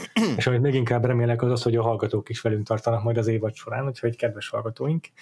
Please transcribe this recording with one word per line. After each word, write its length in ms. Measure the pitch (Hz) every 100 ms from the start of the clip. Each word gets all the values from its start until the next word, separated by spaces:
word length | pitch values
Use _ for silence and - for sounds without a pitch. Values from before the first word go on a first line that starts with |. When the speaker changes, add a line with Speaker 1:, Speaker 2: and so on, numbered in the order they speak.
| -
Speaker 1:
<clears throat> 240 | 220 226 151
Speaker 2:
és 100 | -
amit 140 | 123
még 120 | 139
inkább 320 | 131 117 123 123
remélek, 360 | 120 120 117
az 100 | 123
az, 100 | 120
hogy 140 | 120 113
a 60 |
hallgatók 480 | 113 107 104 107 -
is 120 | 113
velünk 260 | 113 107 98
tartanak 360 | 107 117 113
majd 140 | 113 113
az 100 | 113
évad 280 | 113 107 -
során, 320 | - 120 139
úgyhogy 280 | 120 120 120
kedves 340 | 120 104 -
hallgatóink, 580 | 104 113 117 135 160 - -